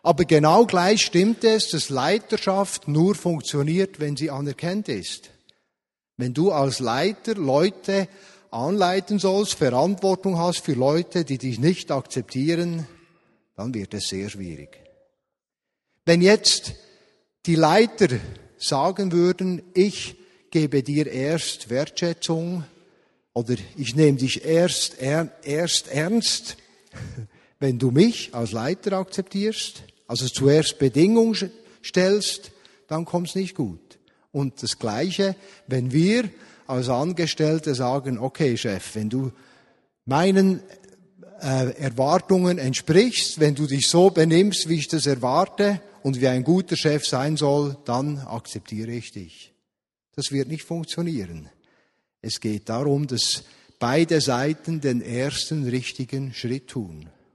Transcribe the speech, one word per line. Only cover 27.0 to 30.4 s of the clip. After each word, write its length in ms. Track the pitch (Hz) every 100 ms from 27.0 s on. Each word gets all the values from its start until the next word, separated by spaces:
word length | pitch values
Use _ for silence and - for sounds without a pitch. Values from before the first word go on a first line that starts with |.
| -
<laughs> 540 | - 107 _ _ _
wenn 180 | 139 120
du 140 | 131
mich 420 | 127 226 226 -
als 160 | 120 113
Leiter 440 | 110 123 185 208 190
akzeptierst, 840 | 185 - 185 196 208 214 - - - _ -
also 180 | 117 127
zuerst 520 | -